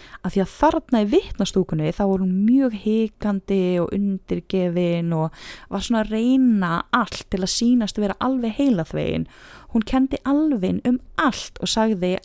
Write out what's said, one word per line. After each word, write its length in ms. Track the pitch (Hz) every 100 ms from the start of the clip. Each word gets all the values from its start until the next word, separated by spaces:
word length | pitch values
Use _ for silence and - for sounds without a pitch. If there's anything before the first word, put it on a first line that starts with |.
| - -
af 120 | 185 196
því 80 |
að 80 | 185
þarna 460 | - 302 330 - 233
í 60 | 208
vitnastúkunni 800 | 320 - - 196 190 180 156 151 -
þá 80 | 202
voru 220 | 190 190
hún 160 | 185 214
mjög 300 | 262 262 214
hikandi 800 | 214 220 220 - 208 196 - 196 180 180
og 140 | 170 196
undirgefin 1120 | 202 190 - 175 - 190 180 170 175 170 170 165
og 160 | 160 - - - -
var 80 | 196
svona 220 | - 226
að 100 | 214
reyna 560 | 220 240 262 254 208 180 165 -
allt 320 | 254 202 - -
til 80 | 190
að 100 | 185 -
sýnast 420 | 233 247 214 -
vera 200 | 202 -
alveg 320 | 240 262 233 214
heilaþvegin. 680 | 285 190 160 151 156 160 160 - - - -
Hún 140 | 226 -
kenndi 320 | 262 262 - 254
Alvin 540 | 285 311 240 185 180 240
um 120 | 254 - -
allt 420 | 302 - - -
og 80 | -
sagði 420 | 220 220 196 180 185